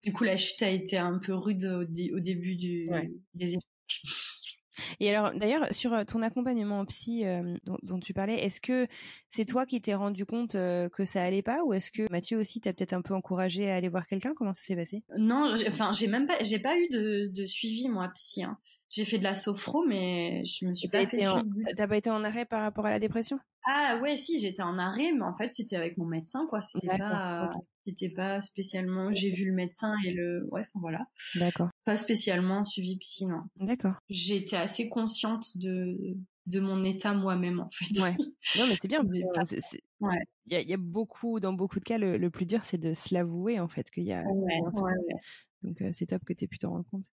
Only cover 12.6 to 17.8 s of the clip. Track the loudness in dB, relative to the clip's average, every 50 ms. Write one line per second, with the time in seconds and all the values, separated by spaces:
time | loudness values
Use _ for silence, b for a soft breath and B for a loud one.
12.6 | -2 -4 -2 -2 -2 -2 -2 -4 -2 -2 -2 -2 -2 -2 0 0 2 0 2 0
13.6 | 0 2 2 2 0 0 0 -2 -2 0 -4 -2 -2 -2 -2 0 0 -2 -2 -2
14.6 | -2 -4 -2 -2 -2 -4 -6 -10 -10 _ 0 4 4 6 6 6 4 4 4 2
15.6 | 2 2 2 2 2 2 4 4 2 2 4 2 2 2 2 0 2 0 0 0
16.6 | 2 2 4 4 4 4 2 2 2 2 2 2 0 -2 -2 -4 -4 -4 -2 -4
17.6 | -2 -2 -2 -2